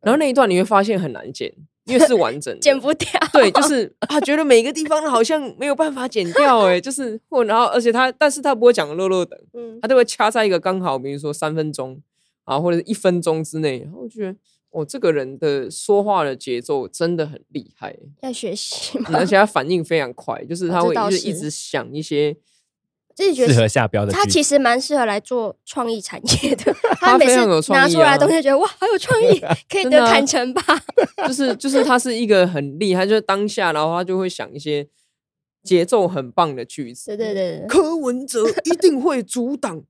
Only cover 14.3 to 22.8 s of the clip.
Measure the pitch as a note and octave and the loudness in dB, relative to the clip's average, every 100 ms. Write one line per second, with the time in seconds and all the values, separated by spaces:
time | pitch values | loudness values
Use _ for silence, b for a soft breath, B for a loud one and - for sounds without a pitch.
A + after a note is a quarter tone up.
14.3 | G3+ _ _ _ E3+ D3 C4+ F#3+ D3+ C3 | -10 _ _ _ -10 -10 -4 0 0 -2
15.3 | C3 D#3 C#3 A#2+ - - G3+ G3+ G3 D3 | -6 -4 -4 -6 -12 0 0 2 0 -2
16.3 | C3+ - B2 A#2+ C#3+ A#2 - E3+ F3 D3+ | -6 -6 -8 -4 -6 -6 -4 -4 -2 -6
17.3 | D3 _ C#3+ - _ G2+ - - C#3+ C4 | -8 _ -14 -14 _ -16 -16 -20 -16 -12
18.3 | B3 A3 G3+ - - - C4+ A#3 D#3 F3+ | -10 -10 -10 -10 -10 -10 -8 -4 -2 2
19.3 | G3 G#3 - C3+ F3+ D#3 E3 C3+ B2 - | 4 4 2 -2 -2 0 -2 -2 -8 -10
20.3 | A#2 B2+ E3+ F3+ F3 F3 E3+ G#3 F#3+ - | -10 -8 -6 -2 0 0 0 0 -2 -4
21.3 | F3 D3+ - - C#3 A#2+ C#3+ D#3 D3 D3 | -8 -8 -10 -8 -8 -6 -10 -6 -2 -2
22.3 | D3+ _ _ _ _ | -4 _ _ _ _